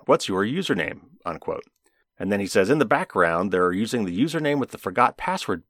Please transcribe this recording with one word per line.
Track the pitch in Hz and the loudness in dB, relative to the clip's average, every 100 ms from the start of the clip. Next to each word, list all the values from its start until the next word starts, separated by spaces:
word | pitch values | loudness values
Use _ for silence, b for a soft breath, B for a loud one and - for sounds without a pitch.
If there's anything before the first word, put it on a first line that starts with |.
| - | 0
What's | - - | 2 2
your | 95 | -2
username?" | 104 156 190 92 80 - - - - | 0 -2 -2 -2 -2 -6 -16 -12 -10
unquote. | 80 - - - _ _ _ _ _ | -8 -8 -8 -10 _ _ _ _ _
And | 95 | -4
then | 101 | -2
he | 98 | 2
says, | 107 95 | 2 4
"In | 151 | 2
the | 117 | 2
background, | 143 185 98 85 82 98 | 2 0 2 2 2 0
they're | 90 90 | 2 2
using | 92 110 123 95 | 0 -2 -2 -2
the | 87 | -2
username | 156 160 151 143 | -2 0 -2 0
with | 120 | -2
the | 117 | -6
forgot | - 92 123 - | -6 2 0 0
password | - 185 - 90 - | -6 -6 -4 -6 -8